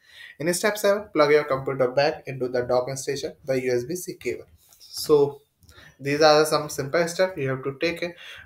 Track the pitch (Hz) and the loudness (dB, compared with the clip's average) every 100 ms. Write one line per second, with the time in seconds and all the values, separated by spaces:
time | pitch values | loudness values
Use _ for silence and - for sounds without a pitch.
0 | _ - - - 156 175 214 208 202 208 | _ -20 -20 -6 -4 0 -2 0 0 0
1 | 208 151 143 151 143 135 135 135 123 131 | -2 2 6 6 4 -2 -2 0 0 2
2 | 147 156 - 131 127 123 120 127 131 135 | 0 0 -12 -8 -4 -4 0 0 0 -6
3 | - 135 147 - - 135 127 123 120 175 | -6 -6 -8 -12 -4 -2 0 -2 -2 -8
4 | - - 123 - - _ _ _ - - | -10 -8 -8 -8 -12 _ _ _ -16 -10
5 | - 147 143 - _ _ _ - - _ | 2 4 4 -2 _ _ _ -20 -20 _
6 | 135 147 156 151 156 151 151 - 135 165 | -4 4 6 6 4 0 -2 -8 -2 0
7 | 170 - 185 156 135 131 139 135 165 170 | -2 0 -2 0 -4 -4 -6 -4 -4 -4
8 | 175 - - - | -10 -12 -20 -20